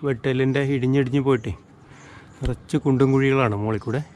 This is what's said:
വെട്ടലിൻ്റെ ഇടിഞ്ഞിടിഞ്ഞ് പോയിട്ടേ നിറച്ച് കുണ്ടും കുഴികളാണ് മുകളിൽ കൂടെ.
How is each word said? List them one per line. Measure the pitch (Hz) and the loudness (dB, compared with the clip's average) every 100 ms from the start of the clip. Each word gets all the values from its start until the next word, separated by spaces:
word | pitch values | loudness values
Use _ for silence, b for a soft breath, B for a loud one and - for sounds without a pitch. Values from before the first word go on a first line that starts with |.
| 143 | -6
വെട്ടലിൻ്റെ | 120 135 131 131 135 139 139 | -4 -2 0 0 0 0 0
ഇടിഞ്ഞിടിഞ്ഞ് | 127 139 127 143 135 | 0 2 2 0 0
പോയിട്ടേ | 127 107 82 - - - B B B B - | 0 -2 -10 -12 -20 -20 B B B B -8
നിറച്ച് | 127 123 - 151 | -6 -6 -4 -2
കുണ്ടും | 147 131 135 | 2 4 4
കുഴികളാണ് | 135 135 135 120 101 | 4 2 2 2 0
മുകളിൽ | 107 107 - | -2 -4 -4
കൂടെ. | 123 147 | -6 -6